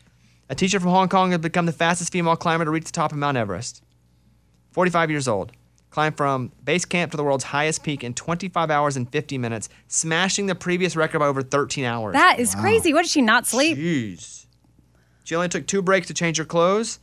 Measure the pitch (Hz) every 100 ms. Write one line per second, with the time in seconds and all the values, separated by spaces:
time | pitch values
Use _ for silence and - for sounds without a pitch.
0 | _ _ _ _ - - 190 196 180 185
1 | 190 190 185 180 160 180 175 151 170 180
2 | 175 180 170 165 175 165 160 160 160 -
3 | 151 151 143 131 104 92 123 - _ _
4 | _ _ _ _ _ _ _ - 180 170
5 | 160 151 131 104 90 - _ _ _ -
6 | 151 151 143 135 123 - 135 175 - 175
7 | 160 156 147 135 - 143 151 160 - 143
8 | 120 127 - 170 190 175 160 151 147 135
9 | 123 147 - 139 120 113 - - - -
10 | 160 160 190 196 202 180 180 180 180 165
11 | 156 160 147 135 127 143 139 - 127 117
12 | 107 269 339 302 240 196 370 453 359 294
13 | 339 311 226 240 - 226 302 262 170 151
14 | 110 82 - - - _ _ _ _ _
15 | _ _ - 165 175 175 135 196 185 190
16 | 185 156 170 156 156 170 170 202 226 -